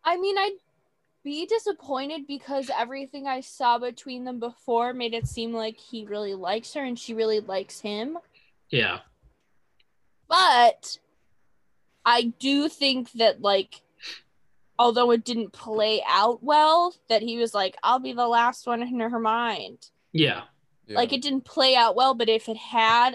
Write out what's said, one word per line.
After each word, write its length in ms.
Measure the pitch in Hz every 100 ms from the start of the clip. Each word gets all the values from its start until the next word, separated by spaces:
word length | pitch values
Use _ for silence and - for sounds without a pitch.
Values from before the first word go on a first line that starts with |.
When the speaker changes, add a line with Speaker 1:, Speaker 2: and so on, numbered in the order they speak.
Speaker 1:
I 140 | 311 359
mean, 200 | 381 392
I'd 200 | 392 392 _ _ _ _ _ _
be 220 | 285 294 359
disappointed 800 | 440 415 311 269 262 277 320 277
because 440 | 277 - 277 262 277
everything 520 | 233 269 269 285 277
I 140 | 262
saw 360 | 269 - 247 240
between 460 | 247 240 277 247
them 160 | 247 247
before 540 | 240 240 - 233 240
made 200 | 247 233
it 140 | 233 226
seem 260 | - 226
like 240 | 226 220 226
he 280 | - 226 208
really 280 | 208 208
likes 400 | 196 180 220 233
her 100 | 311
and 140 | 262 240
she 160 | -
really 260 | 226 220 214
likes 420 | 214 190 190 -
him. 360 | 208 208 247 330 _ _ _ _ _
Speaker 2:
Yeah. 300 | 135 104 90 _ _ _ _ _ _ _ _ _ _ _ _ _
Speaker 1:
But 680 | 339 359 247 240 - - - _ _ _ _ _ _ _ _ _ _
I 300 | 233 240 240 -
do 280 | 269 277 302
think 440 | - 277 262 240
that, 280 | 226 226 -
like, 400 | 202 196 190 - _ _ - - _ _ _ _ _ -
although 320 | 240 233 240
it 120 | 233
didn't 300 | 226 233 214
play 480 | - 226 220 214 214 -
out 360 | 175 220 233
well, 520 | 254 302 311 330 349 - _
that 120 | 226
he 160 | 226 233
was 160 | 226
like, 220 | 202 190 -
"I'll 160 | - 254
be 140 | 262
the 140 | 240 240
last 380 | 233 233 240 -
one 160 | 233
in 180 | 247 247
her 200 | 226 240
mind." 680 | 226 226 240 185 95 - - _ _
Speaker 2:
Yeah. 320 | 160 143 95 - _ _ _ -
Speaker 3:
Yeah. 80 | 151
Speaker 1:
Like, 160 | 240
it 80 | 269
didn't 240 | 285 269 -
play 300 | 311 262 254
out 200 | 226 202
well, 200 | 262 240
but 120 | 226
if 200 | 226 226
it 80 | 220
had, 560 | - 233 226 233 247